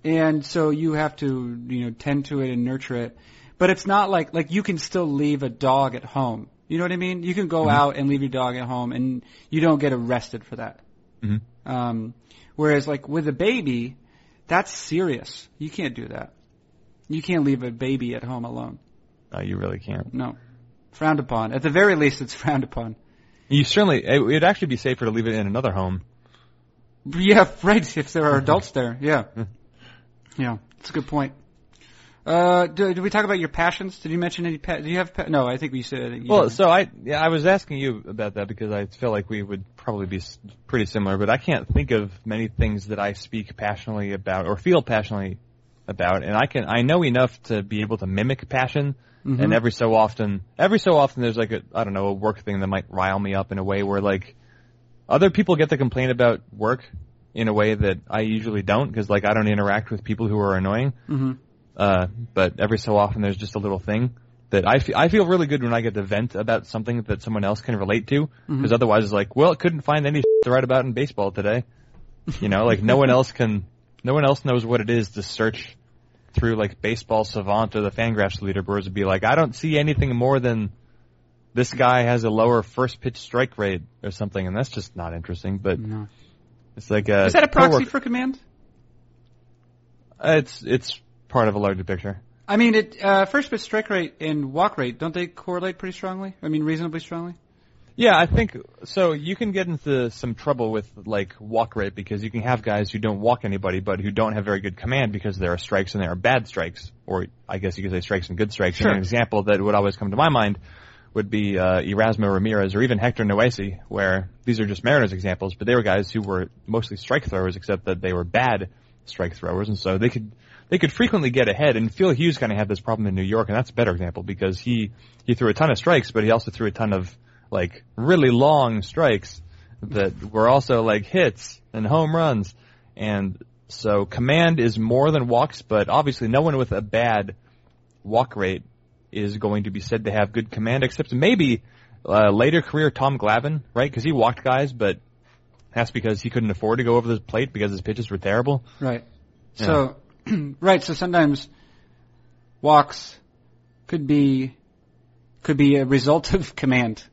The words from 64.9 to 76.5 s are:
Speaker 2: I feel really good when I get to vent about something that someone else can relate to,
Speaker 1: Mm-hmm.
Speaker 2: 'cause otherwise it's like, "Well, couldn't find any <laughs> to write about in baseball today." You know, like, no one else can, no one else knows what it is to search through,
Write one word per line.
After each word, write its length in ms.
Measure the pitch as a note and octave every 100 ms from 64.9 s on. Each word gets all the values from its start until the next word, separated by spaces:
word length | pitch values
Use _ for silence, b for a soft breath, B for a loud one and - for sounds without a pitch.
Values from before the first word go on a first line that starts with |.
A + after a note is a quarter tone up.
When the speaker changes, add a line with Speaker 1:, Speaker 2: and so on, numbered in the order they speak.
Speaker 2:
I 120 | - E3
feel 200 | G#3 F3
really 180 | F#3
good 160 | D3+ D3
when 100 | A#2+
I 80 | A#2
get 120 | A2+
to 80 | G#2
vent 320 | F#2+ G#2 A#2+
about 320 | F#2+ A2 A2+
something 380 | - A2 A2 A#2+
that 180 | A2 G2+
someone 220 | - G#2+
else 180 | G2 G#2
can 140 | - A2
relate 300 | G2 A2 G#2+
to, 140 | C#3
Speaker 1:
Mm-hmm. 340 | D3+ _ - C#3
Speaker 2:
'cause 100 | C3+
otherwise 300 | A#2 A#2+ G#2+
it's 100 | G#2
like, 220 | G2+ F#2+
"Well, 180 | C3 E3
couldn't 280 | E3 F3+ D#3+
find 260 | C#3+ D3+ C#3+
any 160 | D3 -
<laughs> 100 | -
to 40 | A#2+
write 140 | B2+
about 200 | C3 C3
in 100 | B2+
baseball 380 | A#2 C#3 - G2
today." 320 | G2+ G2+ A#2 - b b b - - - -
You 80 | G2+
know, 160 | G2
like, 160 | A#2 G#2
no 160 | G#2+ C3
one 140 | C3+
else 200 | B2+ C3
can, 340 | - A#2 G#2 F#2 _ _ _
no 120 | B2
one 100 | D3
else 180 | C#3 C#3
knows 220 | C#3+ B2
what 160 | A2+ A#2+
it 80 | G#2+
is 220 | A#2 G2+
to 100 | -
search 560 | F#2+ - A2 A2 - - _ _ _ _ _
through, 220 | - A#2